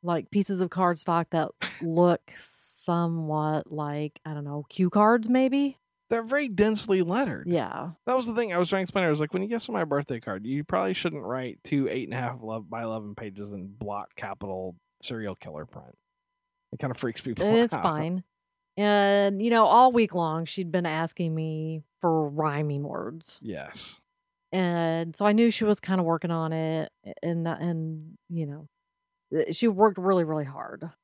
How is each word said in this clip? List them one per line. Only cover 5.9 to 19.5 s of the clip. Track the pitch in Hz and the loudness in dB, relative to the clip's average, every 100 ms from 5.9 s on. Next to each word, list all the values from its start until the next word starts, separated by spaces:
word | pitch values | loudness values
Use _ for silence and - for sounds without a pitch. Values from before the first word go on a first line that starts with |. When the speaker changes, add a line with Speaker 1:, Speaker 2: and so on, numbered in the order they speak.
| _ _ | _ _
Speaker 2:
They're | 233 | -4
very | 226 277 285 | 0 -2 -2
densely | 185 208 214 - 190 | 2 2 4 2 2
lettered. | 170 196 269 107 - | 2 0 0 -2 0
Speaker 1:
Yeah. | 170 104 - 160 165 - | 0 0 -6 -10 -10 -2
Speaker 2:
That | 254 | 0
was | 233 | 0
the | |
thing | 226 233 | -2 0
I | 175 | 0
was | 180 | 2
trying | 190 | 0
to | |
explain. | 185 202 | 0 0
I | 175 | 2
was | 151 | 2
like, | 151 | 0
"When | 185 | -2
you | 196 | -2
get | 233 | -4
somebody | 226 214 | -4 -2
a | 160 | 0
birthday | 143 143 120 | 0 -2 -6
card, | 113 98 107 | -6 -6 -4
you | 139 | -4
probably | 147 185 190 | -2 0 0
shouldn't | 185 175 156 | -2 -4 -6
write | 101 127 127 - | -6 -6 -6 -10
two | - 143 131 | -2 0 0
eight | 110 95 | -2 -4
and | |
a | 127 | -4
half | 123 123 | -6 -6
love, | 113 113 98 | -8 -10 -8
by | 113 | -8
eleven | 117 110 104 | -6 -6 -8
pages | 104 110 98 101 | -12 -12 -12 -12
in | 101 92 | -10 -12
block | 101 104 101 - - | -10 -8 -8 -10 -12
capital | 104 98 101 92 95 87 _ _ | -12 -10 -8 -8 -8 -12 _ _
serial | - 117 104 | -8 -6 -8
killer | 92 - 76 78 | -10 -12 -12 -14
print." | - 64 _ _ _ _ _ _ _ _ | -16 -20 _ _ _ _ _ _ _ _
It | - | -6
kinda | 135 | -6
freaks | 123 127 113 | -4 -4 -4
people | - 113 196 | -6 -2 2
Speaker 1:
It's | 226 240 | 4 4
Speaker 2:
out. | 156 | 2
Speaker 1:
fine. | 180 156 160 180 - _ _ _ _ - | 0 -2 -4 -4 -8 _ _ _ _ -2
And, | 208 208 202 202 202 196 | 2 4 6 4 4 2
you | 226 | 2